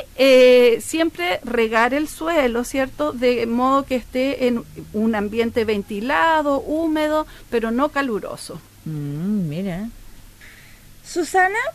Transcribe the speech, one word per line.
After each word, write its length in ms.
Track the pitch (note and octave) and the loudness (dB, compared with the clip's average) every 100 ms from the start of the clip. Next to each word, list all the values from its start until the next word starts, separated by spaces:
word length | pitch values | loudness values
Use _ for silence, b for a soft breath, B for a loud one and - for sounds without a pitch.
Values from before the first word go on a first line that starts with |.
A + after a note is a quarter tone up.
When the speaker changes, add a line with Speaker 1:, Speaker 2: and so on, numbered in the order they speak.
| - - | 2 2
Speaker 1:
eh, 600 | C4+ B3+ B3+ B3 A#3+ A3+ | 6 8 8 8 6 4
siempre 600 | - D#4+ E4 - F4 - | -2 -2 -2 -2 -4 -4
regar 480 | - A#3 A3+ A3+ A#3+ | -4 -2 0 2 2
el 160 | C#4+ D#4 | 0 -4
suelo, 540 | - D#4+ E4+ B3+ A#3 | -6 -2 0 0 -2
¿cierto? 480 | A#3+ C4+ C4 - D4+ | -4 -4 -4 -4 -4
De 340 | C4 B3 A#3+ A3+ | 0 0 0 0
modo 380 | A#3 C4 C#4 | 0 2 2
que 120 | C4+ B3+ | 0 -4
esté 500 | B3 B3+ C4 - B3 | -4 -4 -2 0 0
en 160 | A#3 - - D#3 | -2 -6 -16 -8
un 220 | G#3+ A3+ G#3+ | -2 0 0
ambiente 480 | G#3 A3+ A#3 A#3+ | -2 -2 -2 0
ventilado, 960 | G#3+ G#3 G3 G3+ B3 D#4 E4 D#4 D4 C#4 | -2 -2 -4 -6 -2 2 2 2 2 -2
húmedo, 640 | - D#4 E4 D#4 D4+ D#4 D#4 B - | -2 -2 0 0 0 -2 -4 B -4
pero 200 | A#3+ A3+ | -2 0
no 160 | A#3 D4 | 0 0
caluroso. 720 | C#4+ C#4 G3+ - - - D3+ - - | -2 -2 -4 -6 -12 -12 -16 -18 -14
Speaker 2:
Mm, 640 | D#3+ D3+ C#3+ C#3+ F#3+ G#3+ D#3+ | -10 -8 -6 -6 -4 -2 -2
mira. 400 | D#3 G3 F3 A3+ - - - - - B B B B B - | -4 -6 -6 -10 -14 -20 -20 -20 -20 B B B B B -20
Susana, 540 | - F4 D#4 F#4+ F#4 A4 C#5 | -10 -6 0 2 2 0 -6